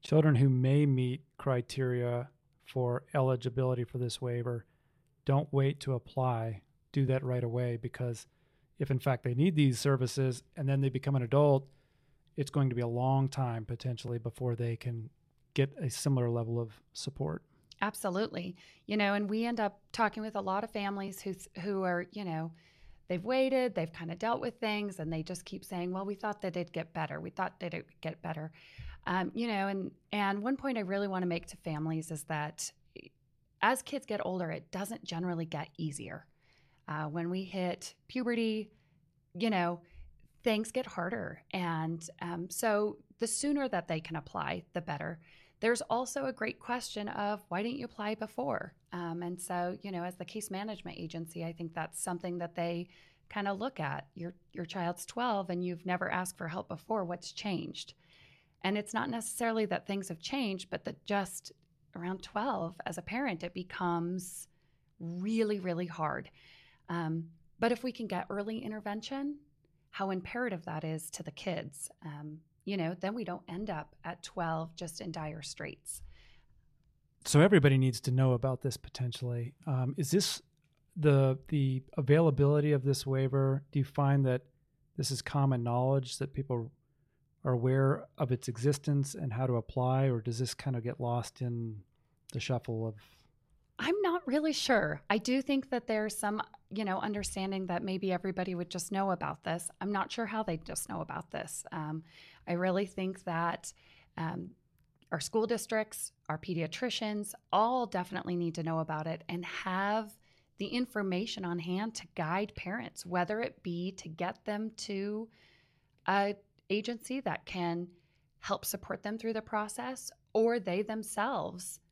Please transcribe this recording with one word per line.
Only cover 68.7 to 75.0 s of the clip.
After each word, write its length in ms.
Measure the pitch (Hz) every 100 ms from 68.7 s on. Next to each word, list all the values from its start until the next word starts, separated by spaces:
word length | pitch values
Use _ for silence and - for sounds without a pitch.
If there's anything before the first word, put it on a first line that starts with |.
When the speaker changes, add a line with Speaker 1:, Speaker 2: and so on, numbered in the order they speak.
| 214 208 208 - 277 285 285 _ _ _ _ _
Speaker 2:
how 180 | - 196
imperative 560 | 190 180 240 247 185 170
that 180 | 156
is 260 | 160 160 -
to 120 | -
the 80 | 165
kids. 580 | - - 170 151 - - - 160
Um, 340 | 147 151 156 _ _ -
you 120 | 196
know, 180 | 165 180
then 140 | 185
we 100 | 226
don't 200 | 190 175 -
end 220 | 175 214
up 260 | 165 151 -
at 200 | 165 170
twelve 520 | - - 165 160 165 -
just 260 | 208 -